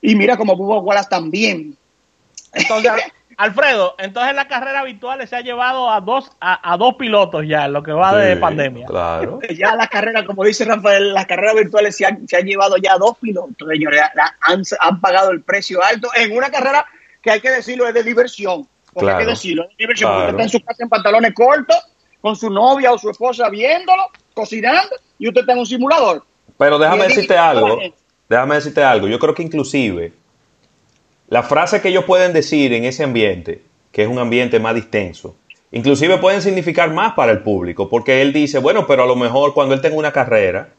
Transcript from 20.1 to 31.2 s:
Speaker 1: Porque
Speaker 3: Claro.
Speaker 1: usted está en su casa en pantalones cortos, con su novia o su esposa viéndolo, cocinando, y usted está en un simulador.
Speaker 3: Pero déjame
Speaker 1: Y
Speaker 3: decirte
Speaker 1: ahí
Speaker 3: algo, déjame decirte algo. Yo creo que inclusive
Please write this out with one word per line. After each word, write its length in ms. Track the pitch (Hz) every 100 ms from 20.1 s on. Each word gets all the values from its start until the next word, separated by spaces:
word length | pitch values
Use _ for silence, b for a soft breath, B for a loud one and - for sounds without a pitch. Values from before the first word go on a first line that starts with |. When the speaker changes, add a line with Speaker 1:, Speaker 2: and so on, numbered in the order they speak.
Speaker 1:
Porque 140 | 98 90
Speaker 3:
Claro. 120 | 131
Speaker 1:
usted 60 |
está 140 | 220 226
en 40 |
su 40 | -
casa 160 | -
en 60 | 240
pantalones 440 | 220 202 214 226
cortos, 440 | 208 240 302 269 339 - _ _ _
con 140 | 214 214
su 140 | 226
novia 400 | 196 240 277 254
o 40 | 240
su 100 | 214
esposa 400 | 208 247 240 233
viéndolo, 540 | 208 240 330 370 370 381 _ _ -
cocinando, 600 | 214 226 220 320 392 - _ _
y 100 | 220
usted 140 | 247
está 120 | 254
en 60 | 247
un 60 | 233
simulador. 580 | 254 262 320 233 160 _ _ _ _
Speaker 3:
Pero 200 | 143 147
déjame 280 | 156 190 190
Speaker 1:
Y 20 |
Speaker 3:
decirte 240 | - - 180
Speaker 1:
ahí 120 | 165
Speaker 3:
algo, 300 | 131 107 113 185 _ _ _ _
déjame 260 | 117 135 147
decirte 280 | 147 156
algo. 240 | 139 117 98
Yo 100 | 113
creo 140 | 156
que 80 | 156
inclusive 680 | 165 151 135 139 120 87 85 _ _ _ _ _ _ _ _ _ _ _